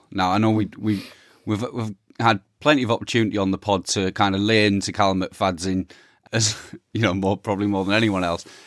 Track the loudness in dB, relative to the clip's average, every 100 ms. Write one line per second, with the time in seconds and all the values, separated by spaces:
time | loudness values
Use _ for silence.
0 | -10 -4 0 2 2 2 -2 -4 -4 -4
1 | -6 -20 _ _ -6 -4 -4 -8 -8 -10
2 | _ -2 0 0 _ _ 2 2 2 -2
3 | 0 0 0 0 0 0 0 -2 0 -2
4 | -2 0 0 2 2 4 4 2 -2 0
5 | 0 0 -4 -2 -2 -2 -2 -2 -4 -12
6 | _ _ -6 -2 0 -2 -12 -20 _ -2
7 | 0 0 0 -2 -2 -2 0 0 0 2
8 | 2 2 -2 -4 -8 -20